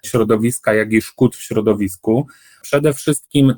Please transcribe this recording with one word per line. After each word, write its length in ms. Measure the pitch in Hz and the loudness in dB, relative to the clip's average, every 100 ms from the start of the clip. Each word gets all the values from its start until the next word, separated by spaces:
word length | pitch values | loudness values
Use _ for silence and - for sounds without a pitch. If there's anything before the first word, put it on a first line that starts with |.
| - | -6
środowiska, 680 | 113 107 110 117 - - | -2 0 0 0 -2 -2
jak 180 | 107 107 | 0 2
i 100 | 110 | 0
szkód 340 | - - 123 - | -2 0 0 0
w 60 | |
środowisku. 840 | - 120 110 104 98 - 110 117 135 _ _ _ | -6 -2 0 0 -2 -4 -2 -2 -2 _ _ _
Przede 320 | - 143 151 | -4 0 0
wszystkim 600 | 139 - 147 _ 147 135 | -2 -4 -4 _ 2 2